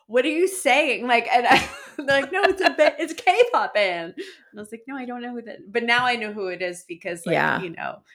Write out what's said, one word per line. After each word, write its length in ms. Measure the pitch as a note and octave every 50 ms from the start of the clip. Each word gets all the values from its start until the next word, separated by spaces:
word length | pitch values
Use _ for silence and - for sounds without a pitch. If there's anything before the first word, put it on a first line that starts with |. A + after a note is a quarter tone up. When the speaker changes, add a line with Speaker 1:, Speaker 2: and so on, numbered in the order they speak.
| _
Speaker 1:
What 180 | - G#3+ B3 B3+
are 40 | D#4+
you 180 | D4+ E4 F4+
saying?" 600 | F#4+ - - - C4+ B3 C#4 D#4 D4 A#3 G3 A#3 B3
Like, 180 | A#3+ A#3 - - -
and 140 | A#3+ A#3+ A#3+
I, 180 | B3+ - - - - - -
<laughs> 120 | - - -
they're 220 | D4 C4+ C#4 C#4
like, 100 | C4+ C4+
"No, 120 | F#4 F#4 G4+
it's 160 | G4 F#4+ - -
a 80 | F4
ba-, 240 | - - D4+ D4 - - E4
it's 100 | D#4 D#4+
a 40 |
K-pop 580 | - - F#4+ F4+ A4 B4 A#4+ A#4+ C4+ G#3+ F#3 -
band." 400 | G#3 G3+ F#3 F3 E3+ E3 E3+ F#3
And 440 | - G3 - - - _ _ - G#3
I 20 | G#3+
was 80 | G#3+
like, 140 | A3+ A3+ -
"No, 80 | C4+ C#4
I 80 | C#4 B3
don't 160 | A#3+ B3 B3
know 120 | A#3+ B3 B3
who 100 | A#3+ A3+
that," 140 | A3 - - - G3 G3
but 100 | A#3 A#3
now 240 | A#3 A#3+ B3 B3+
I 80 | B3 A#3+
know 180 | A#3 G#3+ G#3+ G#3
who 140 | G#3+ G3
it 160 | F#3 F3+ E3+ F3+
is 220 | F3+ F3 F3 -
because, 400 | - F3 E3 - F#3+ F3 E3+ -
like, 60 | F#3 E3
Speaker 2:
Yeah. 280 | D3+ D3 D#3 - -
Speaker 1:
you 100 | F#3+ E3+
know, 320 | E3 - - - - - _ _ _